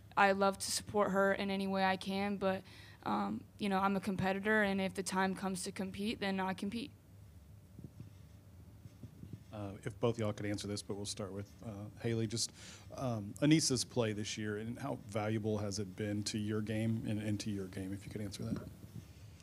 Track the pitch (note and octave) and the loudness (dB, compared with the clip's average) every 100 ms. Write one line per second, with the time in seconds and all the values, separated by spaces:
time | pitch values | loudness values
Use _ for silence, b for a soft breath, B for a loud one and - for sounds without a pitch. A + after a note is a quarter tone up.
0 | - - G3+ G3 G3 G3 - - - G#3 | -2 6 6 8 4 4 -2 -4 0 2
1 | G3 F#3+ G3 G3 G3 G3 G3 F#3+ F#3+ F#3+ | 4 6 6 4 2 0 2 4 4 2
2 | F#3+ G3 G3+ G3 F#3+ F#3+ F#3 B B B | 0 0 0 2 2 0 -4 B B B
3 | - G#3 G3+ G#3+ - - G#3 F#3+ G3 G3 | -2 0 0 -4 -8 -4 0 4 4 2
4 | G#3 F3+ F#3+ G3 G3+ A3 G3+ G3 F#3+ F#3+ | 0 0 2 2 4 4 4 2 0 -2
5 | F3+ F#3+ F#3+ F#3 F#3+ F#3 G3+ F#3+ F#3+ F#3+ | -2 2 2 0 -2 -2 -4 -4 -4 -2
6 | G#3 - G3 F#3+ F#3+ F#3 G3+ A#3 - - | -2 -2 0 0 -2 -2 -4 -4 -8 -12
7 | - - - - - - - - - - | -20 -20 -20 -20 -20 -20 -20 -16 -16 -14
8 | - - - - - - - - - - | -16 -18 -20 -20 -20 -20 -20 -18 -20 -16
9 | - - - - - G#2+ G2+ G2+ - - | -18 -16 -14 -14 -12 -8 -8 -6 -8 2
10 | A#2+ A2+ G#2+ G#2 G#2 G#2 G2+ G#2 - G2+ | 2 4 0 0 -2 -2 -2 -4 -4 -6
11 | G2 - G2 G2 G2+ - A#2 G2+ G#2+ - | -6 -6 -6 -6 -8 -10 -10 -8 -10 -4
12 | A#2 A2+ A2+ A2+ - B B B B - | -2 0 0 -2 -4 B B B B -4
13 | C3 A2+ G2+ - D3 D#3+ - B2 - B2+ | -2 -2 -4 2 6 8 6 2 2 2
14 | A2 G#2 G2+ - G#2+ G#2 A2+ A#2+ C#3 B2 | 2 0 -4 -4 -2 -2 -4 -6 -6 -6
15 | G#2+ G#2+ G#2+ A2 G#2+ G#2+ G#2 G2 F#2+ F#2 | -4 -2 2 2 2 0 0 -2 -4 -4
16 | G#2+ G#2 G#2 A2 G#2 G#2+ G#2+ A2 A2+ A2+ | -2 0 0 -2 0 0 0 0 2 2
17 | A#2+ G#2+ G#2+ G2+ A2 G2 F#2 G2 F#2+ G2+ | 0 -2 0 -2 -2 -2 -4 -6 -6 -6
18 | - G#2+ G#2 - A2+ A2+ - - - - | -6 -6 -6 -4 -4 -4 -4 -12 -14 -14
19 | B B B B | B B B B